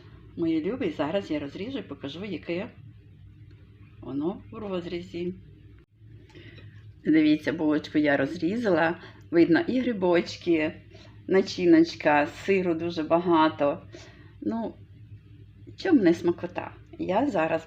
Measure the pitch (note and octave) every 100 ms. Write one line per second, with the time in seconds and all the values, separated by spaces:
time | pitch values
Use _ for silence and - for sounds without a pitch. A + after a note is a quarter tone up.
0 | - - - - E3 D#3+ E3 B3+ G#3 -
1 | D3 E3 - D3+ C#3+ D#3+ G#3+ C4+ F#3 C#3+
2 | C#3+ D3+ G#3 D#3 - E3+ A3+ - - -
3 | - - - - - - - - - -
4 | - - D#3+ A3+ - A3 G3+ F3+ E3+ F3
5 | F3+ E3+ F3+ F#3 - - - - _ _
6 | - - - - - - - - - -
7 | - D#3 D3+ D3+ - E3 D3+ D3+ - D#3
8 | D3 C#3 C#3 E3 D#3+ A3+ A3+ D#3+ E3 F3
9 | - - - E3+ E3 D#3 - B3+ B3 G#3
10 | F#3 F3 A3 - F3+ D#3+ D#3 - - -
11 | - - - F#3+ - - F3 D#3+ E3 -
12 | D#3+ D3 D3 - - G3 F3+ E3 E3+ E3+
13 | D#3 E3+ F3+ E3 D#3 D#3 C#3+ E3+ - -
14 | - - - - - A3+ G#3+ - - -
15 | - - - - - - - - F#4+ D4
16 | F3 E3+ E3+ F3 F3 - - - - -
17 | E3+ G3 D4 F#3+ D#3+ D#3+